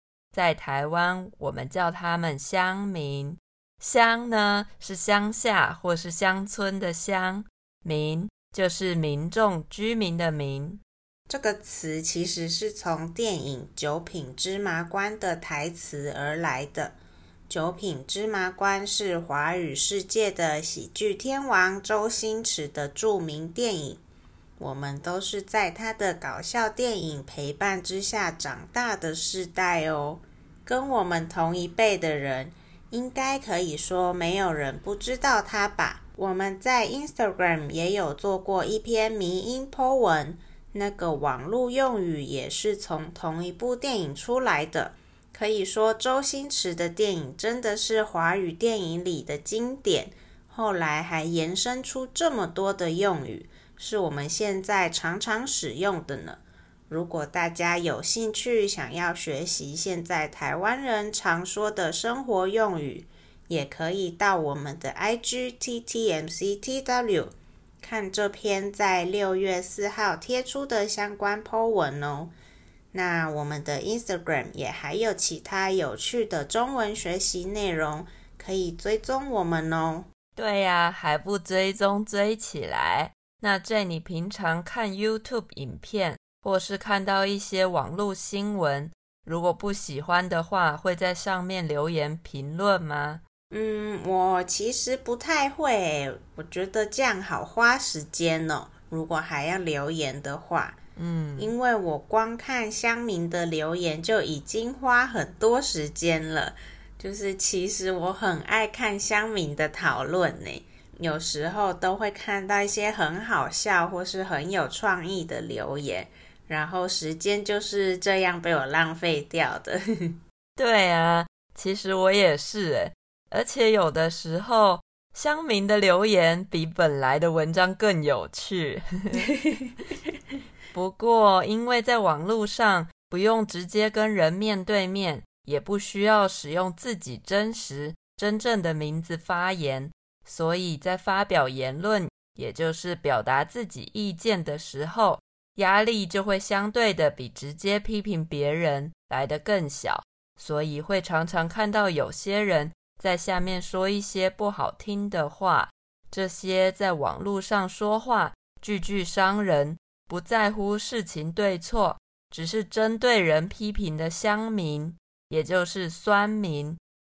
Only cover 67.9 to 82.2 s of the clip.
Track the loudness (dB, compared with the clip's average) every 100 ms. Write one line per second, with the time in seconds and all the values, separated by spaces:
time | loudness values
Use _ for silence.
67.9 | -6 -4 0 0 0 -2 -2 -2 0 2
68.9 | 2 2 0 0 2 2 0 -4 -4 -4
69.9 | 0 0 0 -2 -4 -2 -6 -2 0 0
70.9 | -2 -4 -2 -2 -2 -2 0 2 2 2
71.9 | 0 -4 -4 -8 -14 -20 -20 -20 -20 -8
72.9 | -2 0 2 0 0 -4 -4 -4 -2 -2
73.9 | -2 -2 -4 0 0 -2 -6 -6 -6 -4
74.9 | 0 0 0 -2 -2 -4 -2 2 2 0
75.9 | -2 -2 -2 0 -2 0 0 0 0 -2
76.9 | -2 -2 0 0 -2 -4 -2 0 0 0
77.9 | -2 -8 -18 -20 -14 -4 -2 -2 -2 0
78.9 | 0 0 -2 0 0 2 0 0 0 0
79.9 | -2 -8 _ _ -4 0 2 4 4 4
80.9 | 2 0 0 0 -4 0 2 2 2 2
81.9 | 2 0 0